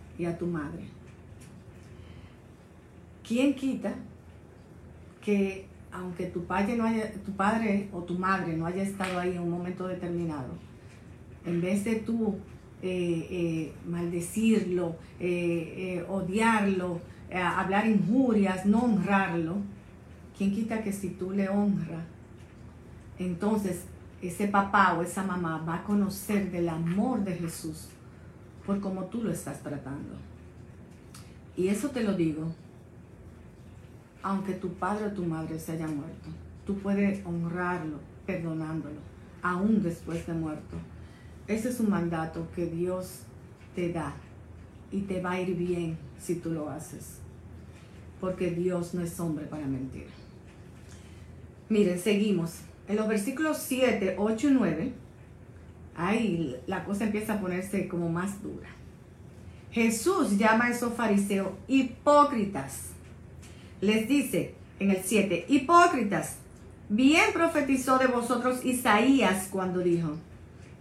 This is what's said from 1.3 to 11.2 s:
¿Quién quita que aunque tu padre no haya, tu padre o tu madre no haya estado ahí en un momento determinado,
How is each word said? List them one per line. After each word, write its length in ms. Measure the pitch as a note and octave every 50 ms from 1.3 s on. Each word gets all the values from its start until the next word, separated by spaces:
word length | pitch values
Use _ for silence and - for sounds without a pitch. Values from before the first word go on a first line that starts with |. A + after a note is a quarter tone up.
| - - - - - - - - - - - - - - - - - - - - - - - - - - - - - - - - - - - - - - -
¿Quién 280 | - A3+ B3 C4+ C#4+ C4+
quita 400 | - C4 C4+ B3 G3+ - G3+ B3+ B3+ - - - - - - - - - - - - - - - - - - - - - - - -
que 460 | - G#3 G#3 G3 G3 F#3+ F#3+ F#3+ - - - - - - -
aunque 340 | F3+ F3+ F#3 F3 - F3+
tu 180 | F3 - F#3 E3+
padre 320 | - F3+ F#3+ G3+ G#3 A#3+
no 80 | A#3 A3+
haya, 280 | A3+ A3+ A3 G#3+ G#3 -
tu 200 | - - - G3
padre 560 | - F#3+ G#3 A3+ A3+ A3+ G#3 G3 G3+ - - -
o 100 | F3 E3+
tu 160 | - F3 F3+
madre 380 | F#3 F#3+ F#3+ F#3 E3+ E3+ D#3+
no 100 | D#3+ E3
haya 160 | E3+ F3+ F#3+ G3
estado 360 | G3 - - F#3+ F#3 F3+ F3+
ahí 180 | F3+ F3+ F3+
en 60 | F3 E3+
un 80 | E3+
momento 360 | E3+ F3 F3 F3+ F#3 - F#3
determinado, 640 | F#3 F#3 - F3+ E3+ F3 F3 E3+ E3 D3+ C#3+ B2+ - - - - - - - - - - - - - - -